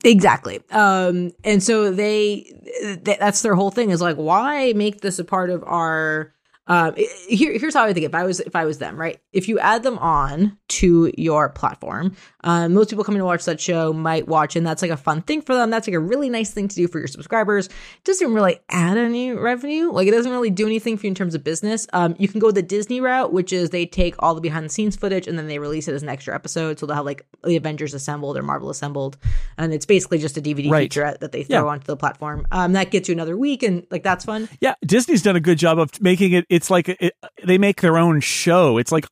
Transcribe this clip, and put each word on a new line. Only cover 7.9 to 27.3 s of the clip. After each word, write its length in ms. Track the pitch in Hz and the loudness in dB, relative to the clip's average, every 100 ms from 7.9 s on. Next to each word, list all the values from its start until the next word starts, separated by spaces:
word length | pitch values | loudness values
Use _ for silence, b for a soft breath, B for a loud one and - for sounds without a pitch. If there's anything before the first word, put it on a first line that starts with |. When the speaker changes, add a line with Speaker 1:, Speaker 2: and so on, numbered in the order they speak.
Speaker 1:
think 140 | 180 156 | 2 -2
if 80 | |
I 100 | 165 | -2
was, 160 | 185 180 | -2 -4
if 160 | - 175 | -4 -2
I 80 | |
was 140 | 160 143 | -2 -4
them, 200 | 87 104 | -8 -8
right? 220 | 160 - _ | -8 -8 _
If 160 | 196 185 | -4 0
you 100 | 220 | 0
add 240 | 185 226 | 2 2
them 160 | 247 240 | 0 -2
on 580 | 165 151 139 143 208 202 - | 0 0 0 0 -2 -2 -8
to 440 | - 185 170 165 - | 0 4 6 4 0
your 340 | 160 151 143 | 0 0 0
platform, 680 | - - - - 107 175 B B B | -2 -6 -6 -8 -6 -4 B B B
um, 320 | 170 170 170 | 0 0 4
most 160 | 185 214 | 4 4
people 140 | 208 | 0
coming 140 | 202 202 | -2 -2
to 60 | |
watch 200 | 185 175 | 0 -2
that 160 | - 156 | -2 -4
show 320 | - 170 160 | -2 0 0
might 360 | 160 160 160 151 | -2 -2 -2 0
watch, 280 | 160 151 170 | 0 0 0
and 100 | 165 | -2
that's, 160 | 156 | -2
like, 80 | 180 | -4
a 60 | 156 | -2
fun 260 | 151 156 | -2 -2
thing 200 | - 311 | -2 -4
for 120 | - | -2
them. 160 | 254 233 | 0 0
That's, 160 | 226 - | 0 -2
like, 80 | |
a 60 | 175 | -2
really 300 | 160 254 277 | 0 -2 -2
nice 220 | 233 208 | -2 -4
thing 160 | - 202 | -4 -6
to 60 | |
do 140 | - 175 | -2 -2
for 100 | 165 | -4
your 100 | 131 | -8
subscribers. 580 | - - 226 208 208 190 | -10 -4 -2 2 0 -2
It 380 | - - - | -10 -20 -8
doesn't 280 | - 381 320 | -2 0 2
really 280 | 220 190 170 - | 2 2 0 -4
add 260 | 175 170 208 | 0 2 2
any 360 | 233 233 254 | 0 -2 -4
revenue. 580 | 240 233 247 285 311 330 | -2 -2 -2 -2 -2 0
Like, 180 | 254 190 | 2 2
it 40 | |
doesn't 200 | 226 247 | 2 2
really 180 | 247 233 | 0 0
do 160 | 185 214 | 0 0
anything 300 | 220 226 220 | 0 -2 -4
for 100 | 214 | -4
you 40 | |
in 40 | |
terms 200 | 190 185 | -4 -4
of 100 | 160 | -4
business. 420 | 139 165 208 220 - | -4 -4 -4 -4 -2
Um, 220 | 180 175 170 | 0 0 2
you 100 | 196 | -2
can 120 | 214 | 2
go 100 | 220 | 2
the 120 | 202 | 2
Disney 380 | 180 202 208 247 | 0 -2 -4 -2
route, 320 | 254 254 254 | 0 0 0
which 200 | 185 185 | 0 0
is 180 | 185 175 | -2 -2
they 160 | 180 170 | -2 -2
take 280 | - 175 - | 0 0 0
all 160 | 160 | 0
the 60 | 160 | 0
behind 240 | 165 160 | -4 -6
the 60 | 156 | -6
scenes 260 | - 214 190 | -4 -4 -2
footage 300 | 202 190 180 | -2 -2 -4
and 120 | 165 | -6
then 100 | 156 | -6
they 100 | 147 | -8
release 300 | 147 156 151 | -6 -6 -6
it 60 | |
as 80 | 143 | -6
an 60 | 147 | -6
extra 260 | 139 - | -10 -8
episode. 440 | - 165 - 160 151 | -10 -8 -6 -4 -4
So 80 | 147 | -6
they'll 100 | 147 | -4
have, 80 | |
like, 220 | 143 139 - | -6 -8 -14